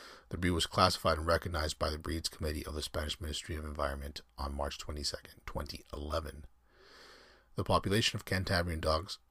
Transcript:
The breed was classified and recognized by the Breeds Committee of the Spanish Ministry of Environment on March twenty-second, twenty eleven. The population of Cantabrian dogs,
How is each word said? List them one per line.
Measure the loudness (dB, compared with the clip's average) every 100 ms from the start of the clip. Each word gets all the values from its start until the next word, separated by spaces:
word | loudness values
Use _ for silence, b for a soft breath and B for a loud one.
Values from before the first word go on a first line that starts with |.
| B B B
The | 0
breed | 2
was | 2 2
classified | 6 6 6 4 4
and | 4
recognized | 4 4 -2 -2 0
by | -2
the | -2
Breeds | -2 -2 -2
Committee | -2 -2 -2 -4
of |
the | -6
Spanish | -4 -4 -4 -4
Ministry | -4 -6 -6 -6
of |
Environment | -6 -2 -2 -2 -6 -10 -14 -6
on | -4
March | -2 -4 -4
twenty-second, | -8 -4 -4 -6 -12 -16 -8
twenty | -6 -6 -10 -10
eleven. | -8 -4 -4 -4 -12 -18 _ B B B B B B B B B -4
The |
population | 2 4 4 4 4 0
of | -2
Cantabrian | 0 2 2 2 2
dogs, | 2 2 0 -10 _